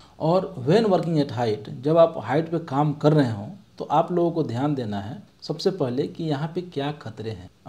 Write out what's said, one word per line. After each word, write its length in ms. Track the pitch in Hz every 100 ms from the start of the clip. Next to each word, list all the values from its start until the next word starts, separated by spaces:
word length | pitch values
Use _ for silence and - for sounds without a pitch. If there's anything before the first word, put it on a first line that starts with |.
| - -
और 360 | 156 185 185 - 120
when 180 | 202 220
working 400 | 175 165 160 139
at 20 |
height, 520 | 110 117 107 - 143
जब 160 | 135 165
आप 180 | 165 139
height 340 | 110 143 165
पे 80 | 165
काम 340 | - 131 151
कर 200 | 143 147
रहे 180 | 151 123
हों 160 | 101 104 - - -
तो 80 | -
आप 260 | 151 170
लोगों 200 | 175 170
को 120 | 165
ध्यान 320 | 123 117 143 139
देना 240 | 110 101
है 240 | 104 185 - _
सबसे 300 | - 156 196
पहले 360 | 185 131 123 180
कि 160 | -
यहाँ 280 | 165 139 156 175
पे 60 |
क्या 300 | 175 143 139
खतरे 400 | 151 - - 110
हैं। 180 | 98 87 _